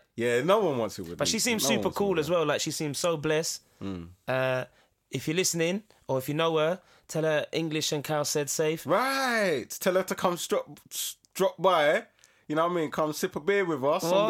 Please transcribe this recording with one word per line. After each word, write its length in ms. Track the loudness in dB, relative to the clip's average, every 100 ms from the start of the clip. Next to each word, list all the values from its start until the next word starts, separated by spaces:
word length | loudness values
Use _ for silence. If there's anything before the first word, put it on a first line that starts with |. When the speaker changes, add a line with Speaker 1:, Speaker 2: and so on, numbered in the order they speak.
| _ -2
Speaker 1:
Yeah, 260 | 2 2
no 180 | 4 4
one 180 | 4 0
wants 220 | -2 -4
it 40 |
with 140 | -10 -2
Speaker 2:
But 100 | -2
Speaker 1:
me. 40 |
Speaker 2:
she 80 | 0
seems 240 | 0 0
Speaker 1:
No 60 | 2
Speaker 2:
super 80 | 2
Speaker 1:
one 60 | 0
wants 100 | 0
it 20 |
Speaker 2:
cool 120 | 0
Speaker 1:
with 100 | 0
Speaker 2:
as 80 | 0
Speaker 1:
her. 60 | 2
Speaker 2:
well. 100 | 2
Like, 160 | 0
she 100 | -2
seems 260 | -4 -4 -2
so 180 | -2 0
blessed. 440 | 0 0 -2 -8 -12 _
Speaker 1:
Mm. 280 | -10 -8 -12 -14 -4
Speaker 2:
Uh, 380 | -2 0 -2 -6 _ _ _ _
if 160 | -6 -2
you're 80 | 0
listening, 460 | 0 0 0 -2 -6 _ -4
or 100 | -4
if 100 | -2
you 80 | 0
know 220 | 2 2
her, 240 | 0 -2 -8 _ _
tell 160 | -4
her 220 | 0 0 0
English 400 | -4 -2 -2 -2
and 120 | -2
Cal 220 | -2 -2 0
said 240 | -2 -2
safe. 360 | 0 0 -2 0
Speaker 1:
Right. 800 | 0 2 0 0 2 2 0 -4 -2
Tell 140 | 2 2
her 80 |
to 120 | 0 0
come 200 | 0 -2
stro-, 420 | -2 -2 -4 -14 -12
s-, 240 | -8 -8 -10 _
drop 220 | 0 0 2
by. 460 | 4 6 6 4 0 _ _ _ -4
You 80 | 0
know 60 | 2
what 60 |
I 20 | 0
mean? 160 | -2
Come 220 | 0 -2
sip 240 | -2 -4 -4
a 20 |
beer 240 | 0 2
with 200 | 2 0 2
us 180 | 2
on 80 | 2
Speaker 2:
What? 160 | 2